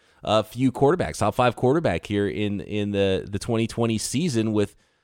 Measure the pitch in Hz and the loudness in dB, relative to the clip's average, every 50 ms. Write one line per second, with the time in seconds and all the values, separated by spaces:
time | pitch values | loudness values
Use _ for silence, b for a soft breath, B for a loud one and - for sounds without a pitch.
0 | _ _ _ _ - - 104 110 104 - - 120 131 131 - - 143 139 170 - | _ _ _ _ -2 0 0 0 0 -2 -2 0 0 0 2 4 4 4 4 2
1 | 117 80 - - 107 104 - - 123 123 107 - - 123 147 175 160 117 87 85 | -2 -4 -4 -2 -2 0 2 2 2 2 2 2 2 2 2 2 2 0 0 -2
2 | - - 104 101 101 98 - 98 107 104 101 98 - - 104 104 104 104 101 98 | -2 -2 0 0 0 0 0 -2 -2 -2 -2 -4 -6 -6 -4 -4 -2 -2 0 2
3 | 98 95 95 90 - - 98 98 - - 117 110 113 110 - 113 117 113 113 107 | 2 2 2 0 -2 -4 -8 -6 -4 -2 -2 0 -2 -2 -2 -2 0 0 0 -2
4 | - - - 127 180 175 120 113 110 113 107 104 101 - - _ _ _ _ _ | -4 -4 -2 -2 -2 0 0 0 0 2 2 0 0 0 -4 _ _ _ _ _